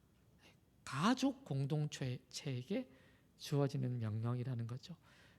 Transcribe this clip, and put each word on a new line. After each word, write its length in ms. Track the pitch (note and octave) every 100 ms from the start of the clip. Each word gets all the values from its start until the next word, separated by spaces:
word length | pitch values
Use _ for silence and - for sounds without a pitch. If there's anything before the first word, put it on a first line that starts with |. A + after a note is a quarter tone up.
| _ _ - - - - _ -
가족 600 | - C3 G3+ B3+ C#4 -
공동체에게 1400 | - C3+ C#3 D3+ D3+ - C3 B2+ - - C#3+ B2 B2+ A3+ B3+ - - - - -
주어지는 640 | - C#3+ C#3 C#3+ B2+ B2
명령이라는 640 | A2 A2 A#2 B2 B2 A#2+ A2+
거죠. 300 | B2+ - E3 - - -